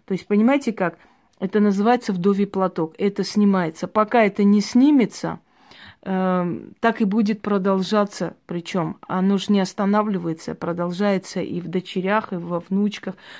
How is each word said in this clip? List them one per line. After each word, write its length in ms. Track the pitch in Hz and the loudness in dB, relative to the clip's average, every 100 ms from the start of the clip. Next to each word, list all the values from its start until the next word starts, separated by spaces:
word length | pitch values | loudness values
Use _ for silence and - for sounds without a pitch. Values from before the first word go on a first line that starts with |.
То 80 | - | -8
есть, 140 | 185 - | -6 0
понимаете 480 | 208 226 277 262 | 4 4 4 0
как? 240 | - 175 - _ _ _ - | -2 -4 -4 _ _ _ -8
Это 220 | 185 214 | -2 2
называется 520 | 208 196 214 240 240 | 2 2 2 2 0
вдовий 340 | 185 185 196 196 | 0 0 2 0
платок. 480 | 196 185 180 160 - | 0 -2 -2 -6 -2
Это 260 | 202 202 | -4 -2
снимается. 640 | 190 208 202 190 165 - 180 | -4 2 2 2 -2 -4 -4
Пока 360 | 220 214 240 | 0 2 4
это 200 | 208 202 | 2 4
не 160 | 202 208 | 4 4
снимется, 800 | 202 247 277 285 214 - 165 165 _ _ _ - - - | 4 4 6 6 2 -2 -8 -8 _ _ _ -20 -20 -14
эм, 720 | - 190 185 180 175 120 - - | -6 -2 0 0 -2 -6 -12 -2
так 200 | 226 226 | -2 0
и 40 | |
будет 380 | 208 214 208 214 | 0 0 0 -2
продолжаться. 920 | - 202 190 190 180 214 202 - 175 - - | -2 0 0 0 0 0 0 -4 -8 -10 -10
Причем 520 | 175 170 190 156 - - | -10 -6 -4 -4 -8 -6
оно 320 | 185 190 196 | -2 2 0
же 80 | 190 | 2
не 120 | 202 | 0
останавливается, 920 | 185 - 196 208 214 190 170 160 - | 0 -2 0 2 0 -2 -4 -6 -8
продолжается 840 | 160 175 175 175 175 208 190 190 190 | -8 -6 -4 -4 -2 0 0 -2 -8
и 200 | - 175 | -6 -6
в 80 | 170 | -4
дочерях, 640 | 180 - 190 185 214 214 | -6 -4 -4 0 -2 -2
и 40 | 180 | -8
во 240 | 170 175 | -6 -6
внучках. 560 | 170 190 208 208 - 185 - | -2 -2 -2 -4 -12 -12 -16